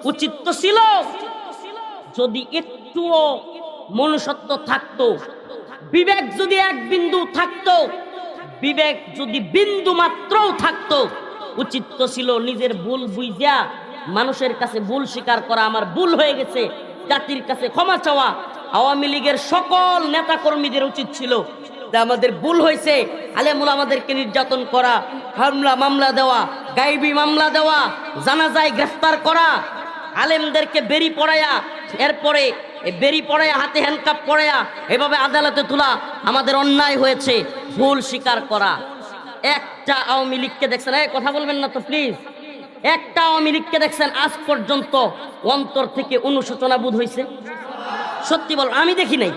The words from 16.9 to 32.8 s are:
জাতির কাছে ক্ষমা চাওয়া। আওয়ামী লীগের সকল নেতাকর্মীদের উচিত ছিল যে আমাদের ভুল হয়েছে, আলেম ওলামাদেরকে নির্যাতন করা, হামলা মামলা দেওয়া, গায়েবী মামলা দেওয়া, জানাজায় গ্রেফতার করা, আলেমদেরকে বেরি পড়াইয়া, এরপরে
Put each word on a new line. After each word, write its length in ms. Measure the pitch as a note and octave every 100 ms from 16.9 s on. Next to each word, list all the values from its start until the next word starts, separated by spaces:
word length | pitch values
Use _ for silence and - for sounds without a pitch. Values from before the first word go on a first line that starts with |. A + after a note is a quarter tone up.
| - -
জাতির 340 | C#4+ - C#4 G#3
কাছে 200 | B3+ A#3
ক্ষমা 300 | C4+ F4+ F4
চাওয়া। 360 | D#4+ C#4+ B3+ - - - -
আওয়ামী 360 | F#3+ C4 C#4+ C#4+
লীগের 300 | C#4+ C#4 C#4
সকল 680 | - F4 - F4+ F4+ F4+ D#4
নেতাকর্মীদের 760 | D#4 D#4+ D#4+ D#4 D4 C#4+ C4+
উচিত 240 | C4+ C#4 B3
ছিল 300 | - B3+ A#3+ D#3 - - - A#3
যে 60 | A3+
আমাদের 340 | A#3 A#3+ B3
ভুল 300 | F3+ C#4 E4+
হয়েছে, 460 | D#4+ D#4 - C#4+ A#3+ - - -
আলেম 260 | D4 C#4
ওলামাদেরকে 520 | C#4+ C#4 C#4 C4 -
নির্যাতন 520 | C4+ B3 C4 C4 B3+ B3
করা, 300 | B3+ B3 A3+ - C4 - -
হামলা 380 | C4+ C#4 C#4 B3+
মামলা 360 | C#4 C#4 C4+
দেওয়া, 360 | C4 C4 A#3+ F#3 - - -
গায়েবী 380 | C#4 D4 D4
মামলা 360 | D4 D4 D4+ D#4
দেওয়া, 400 | D#4 D#4 D4+ B3 - - - D3
জানাজায় 460 | D4+ D#4 D#4+ D#4
গ্রেফতার 460 | D4 C#4+ - D#4+ D#4
করা, 460 | D#4 E4 E4 B3+ - - - - - A#3
আলেমদেরকে 680 | C#4+ D#4+ D#4 D4+ D#4 D4+
বেরি 280 | A3+ D4+ D#4+
পড়াইয়া, 520 | D#4 D#4 D#4+ D4+ B3+ D4+ - - -
এরপরে 520 | C#4 D4+ D4 D4 C4 A3+ - -